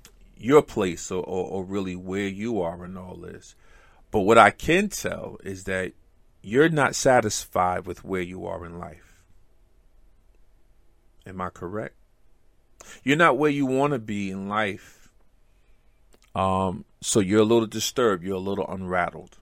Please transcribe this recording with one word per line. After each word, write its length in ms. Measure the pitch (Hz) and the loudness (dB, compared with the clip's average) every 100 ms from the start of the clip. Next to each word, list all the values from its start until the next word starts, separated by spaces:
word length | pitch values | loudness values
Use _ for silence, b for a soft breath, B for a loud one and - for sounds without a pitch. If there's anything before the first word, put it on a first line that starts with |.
| - _ - - | -20 _ -20 -8
your 240 | 117 147 | 4 4
place 500 | - 113 92 80 - | 4 0 -2 -4 -6
or, 120 | 92 | -6
or, 240 | - 92 - | -4 -6 -4
or 180 | 95 | -6
really 320 | 92 101 92 90 | -6 -6 -6 -8
where 320 | 92 98 101 | -6 -4 -4
you 320 | 95 117 107 | -6 -4 -4
are 240 | 85 87 | -4 -6
in 140 | 90 95 | -12 -14
all 180 | 92 87 | -16 -16
this. 380 | 87 85 - b b b b b - | -16 -18 -20 b b b b b -2
But 100 | 107 | 2
what 160 | 98 113 | 8 10
I 140 | 104 | 10
can 400 | - - 180 208 | 6 0 2 0
tell 480 | - 90 85 101 101 | -4 -8 -8 -10 -12
is 220 | 98 95 | -14 -10
that 280 | 95 92 92 - _ _ _ _ | -6 -6 -6 -10 _ _ _ _
you're 260 | 95 123 165 | -2 2 4
not 260 | 151 127 | 4 0
satisfied 920 | - 135 123 107 - - 92 90 92 90 | 2 4 4 2 -2 -4 0 0 0 -6
with 180 | - | -12
where 160 | 92 95 | -6 -4
you 240 | 90 92 | -4 -8
are 220 | 90 87 85 | -10 -10 -12
in 120 | 85 | -14
life. 440 | 82 78 - _ _ - - _ _ _ _ _ - _ _ _ - _ _ _ _ _ _ _ - | -14 -16 -20 _ _ -20 -20 _ _ _ _ _ -20 _ _ _ -20 _ _ _ _ _ _ _ -14
Am 140 | 95 | -10
I 80 | 90 | -10
correct? 460 | - 90 104 131 - _ _ - - _ _ _ - B B | -10 -10 -10 -12 -16 _ _ -20 -20 _ _ _ -20 B B
You're 140 | 131 151 | 0 4
not 220 | 170 131 | 4 4
where 120 | 151 | 2
you 140 | 143 | 2
want 300 | 131 131 143 | 0 2 0
to 40 | 135 | -2
be 320 | 110 104 98 | -4 -6 -6
in 180 | 95 98 | -6 -4
life. 640 | 107 104 104 - - - _ _ _ _ _ _ _ _ _ _ _ _ | -2 -2 -6 -14 -20 -20 _ _ _ _ _ _ _ _ _ _ _ _
Um, 500 | 92 95 95 92 - - _ | -2 0 0 -2 -4 -12 _
so 200 | - 113 | -2 0
you're 200 | 92 107 | 4 4
a 40 | |
little 220 | 107 117 110 | 6 4 2
disturbed. 560 | 110 - - 117 92 | -4 -6 0 2 0
You're 140 | 92 95 | -2 -4
a 20 | |
little 280 | 98 98 - | -4 -4 -4
unrattled. 720 | 95 92 90 85 - - - | -6 -4 -2 -2 -6 -18 -20